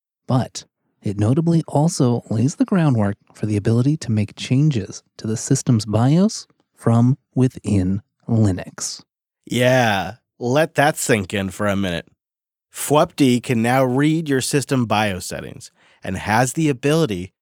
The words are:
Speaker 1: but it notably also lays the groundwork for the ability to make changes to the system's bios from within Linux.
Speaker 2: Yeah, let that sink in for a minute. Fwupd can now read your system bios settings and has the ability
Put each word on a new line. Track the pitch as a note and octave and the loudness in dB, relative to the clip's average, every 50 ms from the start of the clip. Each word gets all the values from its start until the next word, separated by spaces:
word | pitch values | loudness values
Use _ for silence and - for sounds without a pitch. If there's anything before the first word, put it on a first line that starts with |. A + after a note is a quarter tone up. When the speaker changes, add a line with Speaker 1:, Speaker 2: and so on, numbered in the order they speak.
| _ _ _ _ _ | _ _ _ _ _
Speaker 1:
but | - B2+ C3 - - - - - _ _ _ _ _ _ _ | -2 -2 -2 -2 -2 -8 -18 -18 _ _ _ _ _ _ _
it | - G#2 G2 G2+ | -8 -8 -4 -2
notably | G#2 A2+ C3+ E3 D#3+ E3+ E3+ E3 D3+ | 0 2 2 2 2 2 2 0 0
also | - - C#3 D#3 E3+ - - C#3 B2 A#2+ - - - | 0 0 0 0 0 2 2 2 2 2 0 -2 -4
lays | G#2+ A2+ A#2 D3+ - | -2 0 0 0 0
the | - C4+ | 0 -2
groundwork | - G#3+ F3+ D#3+ D3 B2+ A2+ G#2 G2+ G2+ _ _ _ _ | 0 2 2 2 2 2 2 0 0 -2 _ _ _ _
for | - - | -8 -6
the | G#2 G#2+ | -2 -2
ability | G#2 G2 A#2 A#2 A#2+ B2 C#3+ D#3 | -2 0 2 2 2 2 2 0
to | - - - A2 | -2 -2 -2 0
make | G#2+ G2+ - - | 0 0 -2 -6
changes | - - - B2+ C3+ D3+ D#3 C3+ A2 F#2 - - - _ _ _ | -14 -4 -2 2 2 2 2 2 0 -4 -6 -12 -18 _ _ _
to | - - | -12 -6
the | A2 A2 - | -6 -6 -6
system's | - - C#3 - - - B2 G#2+ G#2 | 0 0 0 0 2 2 2 2 2
bios | G#2+ G#2 G#2+ A#2+ C3+ D#3 F3 G3 A3 - - - _ _ _ _ _ _ | 0 0 2 2 4 4 4 2 2 0 -4 -14 _ _ _ _ _ _
from | _ - A#2 A#2 A#2 A#2+ B2+ C#3 - _ _ - | _ 0 2 2 4 4 4 2 0 _ _ -2
within | C3 B2+ B2+ - - - - G#2 G2 F2+ F#2 G2 G#2 - _ _ _ - - | 0 0 0 0 -4 -4 -2 0 0 0 0 -2 -4 -6 _ _ _ -6 -2
Linux. | A#2 A2 G#2+ G2+ F2+ F#2 - - - - - - - - - _ _ _ _ _ _ _ _ | 0 2 2 2 0 -4 -8 -12 -12 -12 -10 -10 -10 -12 -18 _ _ _ _ _ _ _ _
Speaker 2:
Yeah, | - - A#2+ B2 B2+ C3 C3 A#2+ A2 G2+ F#2+ E2+ E2+ A#2 _ _ _ _ - | -6 -2 2 2 4 4 4 4 2 2 0 -2 -6 -10 _ _ _ _ -8
let | B2 A#2+ C3 D3+ E3 - - | -4 -2 0 0 0 0 2
that | C#3+ C#3 D#3 D3+ - | 2 2 2 2 -2
sink | - - B2 G#2+ F#2 - - | 0 0 0 0 0 -4 -4
in | G2+ G2 F#2+ | -4 -4 -4
for | - - G#2 | -6 -4 -2
a | G2+ G2 | -2 0
minute. | G2 G2 F2+ E2+ E2 - _ _ _ _ _ _ _ _ _ _ _ _ _ | 0 -2 -2 -4 -6 -8 _ _ _ _ _ _ _ _ _ _ _ _ _
Fwupd | - - - - C#3 D3+ F3 E3+ - - D3 B2+ B2 A#2 - | -14 -12 -4 0 2 2 2 2 0 2 2 2 2 0 0
can | - B2+ A2 A2+ | -2 -2 -2 0
now | A#2+ C3 C3+ C3 | 0 2 2 0
read | B2+ B2 C3+ D3 D#3+ D#3+ E3 E3 C#3 | 0 0 0 2 2 0 0 -2 -2
your | C3+ C3 A#2+ | -2 -2 -2
system | - - C#3+ - - C#3 B2+ A#2+ | -2 -2 -2 -2 0 -2 -2 0
bios | G#2+ G#2+ G#2 G#2+ G#2 F#2 F2+ - | 0 0 0 0 0 -4 -6 -8
settings | - E2 D#2 D#2 - - - - - _ _ _ _ _ _ - | -10 -10 -10 -12 -12 -16 -18 -20 -20 _ _ _ _ _ _ -10
and | - F#2+ F2 | -10 -8 -8
has | D#2 G#2 G#2+ A#2 C3 B2 - | -2 0 2 2 2 0 -2
the | E3 D#3+ D3 | -2 -2 -2
ability | C#3 A#2+ - C#3+ D#3 E3 D#3+ A2+ G2+ F2 F#2 G2+ _ _ | -2 -2 -2 -2 0 0 0 -2 -4 -6 -8 -12 _ _